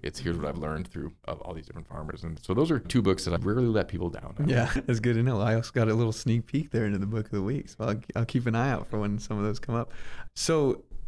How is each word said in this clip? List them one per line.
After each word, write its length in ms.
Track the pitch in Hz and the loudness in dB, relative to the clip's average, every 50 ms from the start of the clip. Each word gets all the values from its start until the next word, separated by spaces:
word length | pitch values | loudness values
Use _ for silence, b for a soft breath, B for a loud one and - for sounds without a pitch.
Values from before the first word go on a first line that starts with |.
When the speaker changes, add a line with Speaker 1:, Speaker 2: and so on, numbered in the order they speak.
| - | -8
Speaker 1:
It's, 160 | 73 - - | -8 -8 -4
"Here's 160 | - 82 85 82 | -4 -4 -2 -2
what 80 | 73 | -4
I've 120 | 71 71 73 | -4 -4 -4
learned 280 | 76 76 78 78 90 | -4 -4 -4 -4 -6
through, 240 | - - 82 71 82 - - - | -8 -8 -8 -8 -8 -10 -10 -10
uh, 60 | - 80 - | -10 -10 -8
all 100 | - 90 | -8 -10
these 140 | 85 82 78 | -10 -10 -12
different 220 | - - 82 78 - | -12 -14 -14 -14 -12
farmers." 340 | - 76 76 80 - - | -10 -10 -8 -8 -10 -8
And 160 | 82 82 80 - | -8 -8 -8 -6
so 140 | - - 95 | -2 0 2
those 160 | 117 156 165 | 4 4 4
are 80 | 156 120 | 2 0
two 240 | - - - 120 | 0 2 2 4
books 220 | 98 98 92 - - | 4 4 4 2 0
that 100 | 87 85 | 0 0
I've 100 | 85 - | 0 2
rarely 220 | 98 110 127 123 | 2 2 2 2
let 220 | 117 107 101 85 - | 4 4 2 2 0
people 200 | 95 82 90 85 | -2 -4 -4 -4
down. 280 | - - - - - - 147 | -4 -6 -10 -8 -4 0 0
Speaker 2:
Yeah, 240 | 143 127 120 113 - - 135 | 2 4 4 2 2 0 0
<laughs> 80 | - | 2
that's 140 | - 120 110 | 2 0 2
good 160 | 110 120 113 | 2 2 4
to 80 | 113 120 | 4 4
know. 160 | 131 120 98 | 2 2 2
I 160 | 107 113 113 | 2 4 2
also 160 | 117 117 - | 2 0 0
got 160 | - 123 113 110 | 0 2 4 4
a 60 | 110 | 4
little 180 | 113 117 110 | 4 2 2
sneak 340 | 110 - - 120 113 117 - | 0 0 0 2 2 2 2
peek 240 | - - 147 156 - | 0 -2 -2 0 0
there 160 | - 117 110 | 0 0 2
into 120 | 101 101 95 | 2 2 0
the 80 | 98 | 0
book 180 | 104 113 110 107 | 0 -2 -2 -2
of 60 | - | -2
the 100 | 107 101 | -2 0
week, 260 | 95 107 139 139 - - | 0 0 -2 -2 -4 -8
so 60 | - - | -8 -4
I'll, 200 | 110 - 107 123 - - - | -2 -2 -2 -2 -4 -4 -2
I'll 100 | - 117 | -2 0
keep 220 | - - 127 123 | 2 2 2 2
an 80 | 120 113 | 2 2
eye 160 | 117 131 139 | 2 2 2
out 160 | 117 82 - | 0 0 -2
for 140 | - 113 107 | -2 -2 0
when 180 | 104 101 104 104 | 0 0 0 -2
some 180 | - - 110 | -2 -4 -2
of 60 | 104 | 0
those 160 | 104 107 104 - | 0 0 0 -2
come 160 | - - 113 | -2 -2 -2
up. 160 | 117 117 B B B B B B B B B - | -2 -2 B B B B B B B B B -6
So 500 | - - - 165 156 143 131 - - - - - - - | -4 0 2 4 4 4 4 2 0 -6 -8 -8 -6 -6